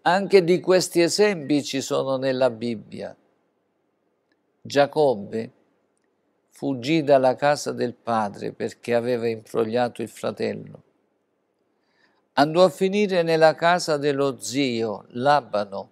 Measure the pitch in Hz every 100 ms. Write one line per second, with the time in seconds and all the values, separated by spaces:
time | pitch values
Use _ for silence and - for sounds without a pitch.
0 | 160 190 190 196 165 180 170 185 - 170
1 | 170 - 208 185 135 147 - 135 123 139
2 | 135 131 135 127 127 113 120 110 - 104
3 | 98 - _ _ _ _ _ _ _ _
4 | _ _ _ _ _ _ 117 139 139 156
5 | 147 107 101 110 123 _ _ _ _ _
6 | _ _ _ _ _ _ 139 131 120 165
7 | 139 139 127 120 143 143 131 123 123 -
8 | - 113 104 101 110 - 117 - - 117
9 | 117 120 113 110 - 120 110 120 123 -
10 | 113 - 120 107 110 107 104 101 _ _
11 | _ _ _ _ _ _ _ _ _ _
12 | _ _ _ - 151 160 185 - 190 208
13 | 208 185 165 160 160 151 170 180 160 147
14 | 147 139 139 120 110 127 135 113 113 98
15 | - 120 135 143 117 104 104 98 95